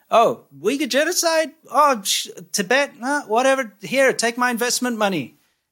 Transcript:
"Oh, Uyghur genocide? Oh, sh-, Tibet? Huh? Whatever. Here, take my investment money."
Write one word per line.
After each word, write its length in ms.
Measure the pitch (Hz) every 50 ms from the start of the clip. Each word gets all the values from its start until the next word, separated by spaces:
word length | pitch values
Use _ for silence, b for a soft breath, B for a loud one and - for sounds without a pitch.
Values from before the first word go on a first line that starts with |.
| b b
"Oh, 340 | - 220 226 156 117 - - _ 139 135
Uyghur 280 | 156 214 277 277 302 226
genocide? 640 | 233 269 311 330 370 - 349 330 320 320 320 269 - _ _ -
Oh, 320 | 226 277 302 285 262 208
sh-, 260 | 190 - - - - - - 190 170 -
Tibet? 380 | - - 190 202 247 277 285 269 - -
Huh? 220 | 233 269 294 294 - 190
Whatever. 440 | 214 240 254 269 269 262 254 202 - _
Here, 320 | 190 147 240 269 269 247
take 240 | 214 - 226 240 233
my 140 | 247 247 247
investment 480 | 240 202 240 247 - - 247 247 233 214
money." 360 | 214 196 185 151 120 - - _ _ _ _ _ _ _